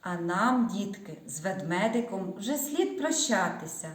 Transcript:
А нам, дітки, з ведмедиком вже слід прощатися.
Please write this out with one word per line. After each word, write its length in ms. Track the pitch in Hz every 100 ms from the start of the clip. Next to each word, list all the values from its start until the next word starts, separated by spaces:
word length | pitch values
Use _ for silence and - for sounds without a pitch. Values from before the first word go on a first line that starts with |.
А 140 | 180 175
нам, 520 | 170 180 233 254 214
дітки, 500 | 196 196 - - 160 -
з 140 | -
ведмедиком 920 | 190 185 160 175 220 233 233 190 180 -
вже 200 | 208 294
слід 420 | - 294 370 -
прощатися. 920 | 302 330 - 208 175 - 156 - 160